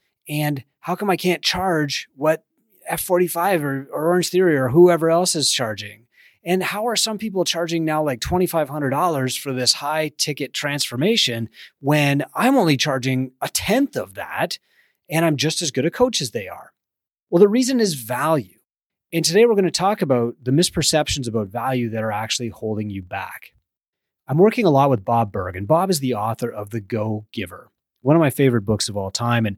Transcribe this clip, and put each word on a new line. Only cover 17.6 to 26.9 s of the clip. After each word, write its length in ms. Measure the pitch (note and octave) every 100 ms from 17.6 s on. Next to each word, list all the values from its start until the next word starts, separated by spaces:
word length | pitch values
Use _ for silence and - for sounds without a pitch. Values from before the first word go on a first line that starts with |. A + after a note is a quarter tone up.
| B3+ B3+
is 140 | G#3
value. 640 | C#3+ A2+ B2 D3+ D#3 F#2+ _ _ _ _ _ _
And 140 | E3
today 220 | D#3 F#3+ A#3+
we're 80 |
gonna 160 | G3+ F3+
talk 320 | - F#3 G#3+
about 320 | D#3 B2 A#2 -
the 80 | B2
misperceptions 760 | C#3+ F3+ - C#3+ D#3 D3+ D3 A#2
about 200 | A2 G2
value 400 | A#2 A#2+ B2+ A#2
that 120 | A2
are 100 | A2
actually 360 | G#2 A2 - A#2
holding 420 | - A2 G#2+ G#2
you 100 | G2
back. 540 | F2+ F#2+ F#2+ - - _ _ _ _ _ _ _ -
I'm 120 | C#3+
working 280 | G#3 B3 F#3+
a 40 |
lot 200 | C3+ C#3+
with 140 | A#2+
Bob 280 | G2 A#2 G#2+
Burg, 240 | G2 F2+ F#2
and 120 | G2+
Bob 200 | D#3+ F#3+
is 120 | D#3+
the 140 | C3
author 360 | A2 A2 A2+ A#2+
of 200 | A2 G2+
The 100 | A2+
Go 460 | F#2+